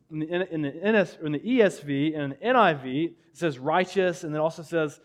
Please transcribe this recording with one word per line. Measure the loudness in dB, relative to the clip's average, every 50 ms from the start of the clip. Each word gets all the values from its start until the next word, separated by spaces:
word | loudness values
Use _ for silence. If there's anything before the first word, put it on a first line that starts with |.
| _ -12
in | -8 -8
the, | -6 -4
N-, | -2 -2 -2 -2
in | -4 -4 -4
the | -4 -4
N | -2 0 2 4
S, | 4 2 0 -2 -8
or | -6
in | -4 -4
the | -4 -2 0
E | 4 4 4
S | 4 2 -2
V | -6 -4 -2 0 0 0 0
and | -2 -4 -6 -6
the | -4 0
N | 2 4
I | 6 6 4 4
V, | 0 -2 -4 -2 -2 -2
it | -4 -6 _ _ _ _
says | -4 -4 -4 -4 -2
righteous, | -2 0 2 2 2 0 0 0 2 0 0 -4 -6
and | -6 -2
then | 0
also | 0 -2 -2 -4 -10
says, | -4 -2 -2 -2 -2 -4 -10 _